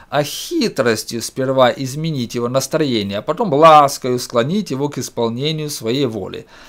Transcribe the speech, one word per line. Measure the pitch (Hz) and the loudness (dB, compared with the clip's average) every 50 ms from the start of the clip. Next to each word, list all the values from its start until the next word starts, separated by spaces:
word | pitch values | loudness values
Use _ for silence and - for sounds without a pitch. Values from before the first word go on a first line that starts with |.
| - - | -12 -4
а | 135 143 | -2 -2
хитростью | 147 147 - - - - 349 330 240 190 - - 123 120 110 107 - - 120 113 | -2 -2 -4 -10 -8 -4 -2 -2 -2 -2 0 0 0 2 0 0 -2 -6 -8 -6
сперва | - - - 131 131 135 131 131 127 120 | -8 -6 -4 -4 -2 0 4 4 4 4
изменить | - - 135 127 131 151 160 165 156 131 117 110 - | 4 0 -4 -6 -6 -4 -4 -4 -4 -4 -4 -4 -4
его | 123 120 120 | -4 -2 0
настроение, | 127 135 - - - 156 156 135 120 107 98 98 98 104 | 0 -2 -2 0 0 0 0 2 0 0 0 -2 -4 -6
а | |
потом | 110 - 160 175 240 185 | -4 -4 -4 -2 -2 0
ласкою | 135 143 160 160 156 151 143 135 - - - 123 123 123 | 4 6 8 8 8 8 6 4 2 -2 -4 -2 -2 -4
склонить | 123 - - 117 117 143 185 214 190 - | -4 -2 0 0 0 0 0 -4 -4 -4
его | 131 131 143 143 | -4 -4 -4 -4
к | 139 | -4
исполнению | 135 117 - - 127 117 113 117 123 139 156 160 156 151 147 | -6 -8 -8 -4 -2 -2 -2 -2 -2 -4 -4 -4 -4 -6 -8
своей | 147 - 113 110 123 143 139 | -8 -6 -4 -2 0 0 0
воли. | 120 110 104 92 95 90 90 - - - - - | 0 -2 -4 -8 -8 -10 -12 -14 -16 -20 -20 -20